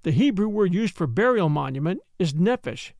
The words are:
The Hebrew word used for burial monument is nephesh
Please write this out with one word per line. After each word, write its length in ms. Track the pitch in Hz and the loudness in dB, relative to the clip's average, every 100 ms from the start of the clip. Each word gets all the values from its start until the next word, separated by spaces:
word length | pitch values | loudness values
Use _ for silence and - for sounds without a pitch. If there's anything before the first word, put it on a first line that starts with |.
The 100 | 170 | 2
Hebrew 360 | 135 277 196 214 | 2 2 2 -2
word 240 | 208 196 | 0 0
used 220 | 180 226 | 2 -2
for 140 | - 151 | -2 -4
burial 400 | 120 240 240 165 | 0 2 2 0
monument 520 | 147 135 135 156 220 _ - | 0 -4 -4 -4 -4 _ -4
is 160 | 170 | -2
nephesh 600 | 147 185 247 - 107 - | 2 0 0 -4 -10 -14